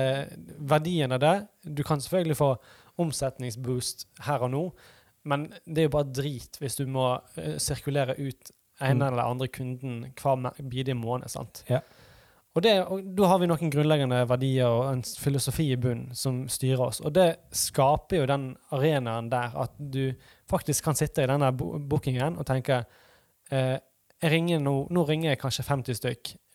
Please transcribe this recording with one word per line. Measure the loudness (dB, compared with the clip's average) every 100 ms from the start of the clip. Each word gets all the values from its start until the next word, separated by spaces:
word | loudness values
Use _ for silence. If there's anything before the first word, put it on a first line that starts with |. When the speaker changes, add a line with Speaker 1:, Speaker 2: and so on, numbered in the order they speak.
| 2 0 -4 -12 -16 -10
Speaker 1:
verdien | 0 0 2 0 0
av | 4
det. | 4 4 0 _
Du | -10 -6
kan | -2 -2
selvfølgelig | 0 0 0 2
få | 2 0 -6 -20 -12 -4
omsetningsboost | -4 -2 -4 -4 -8 -6 -4 -4 -4 -8 -14 -10 -2
her | 0 0
og |
nå, | -2 -4 -8 -20 -20 _ _ -4
men | -4 -4 -12 -6
det | 0
er | 2
jo | 2
bare | -2 -2
drit | -4 -6 -12 -10
hvis | -6 -4
du | -4
må, | 0 0 0 -6 -10
eh, | -8 -4
sirkulere | -4 -4 -2 -2 0 -2
ut | -8 -10 -16 -20 _ -2
en | 2 4
Speaker 2:
Mm. | 2
Speaker 1:
eller | 2
andre | 0 -2 -4
kunden | -6 -8 -6 -8 -8 -10 -4
hver | 0 0
me-, | 0 -6 -6
bidige | -4 -2 -2
måned, | -2 -4 -6
sant? | -10 -10 -10 -2
Speaker 2:
Ja. | -2 -2 -16 -20 -20 _ _ _ 2
Speaker 1:
Og |
det, | 4 4 2
og | -4 -4 4
da | 6
har | 6
vi | 4
noen | 2 2
grunnleggende | 2 4 4 4 2 2
verdier | 2 2 2 4
og | 4 2
en | -2
s-, | -4 -4
filosofi | -2 0 0 0 0
i | 2
bunnen | 0 -2 -6 -6
som | -2 -2 -4
styrer | -2 0 2
oss. | 0 -2
Og | 0
det | 4 4 2 -4
skaper | -4 -2 4 4 4 0 0
jo | 2
den | 0 -4 -10 _
arenaen | 0 2 2 0 -4 -2
der | -2 -2 -4
at | -6 -6
du | -8 -4 -4 -4 -12 -20 -4
faktisk | -2 0 -2
kan | 0 0
sitte | 0 0
i | 2
denne | 4 2 2
bo-, | -2 -6
bookingen | -2 -2 0 0 -2 -2
og | -2
tenke, | -2 2 0 -2 _ _ _ _ _ _
eh, | 0 0 -2 -6 _ _ _
jeg | 2
ringer | 2 2 2
nå, | 2 0 0
nå | 0 2
ringer | 2 0
jeg | 0
kanskje | -2 -4
femti | -2 -2 -2
stykk. | -4 -4 -6 -10 -16 _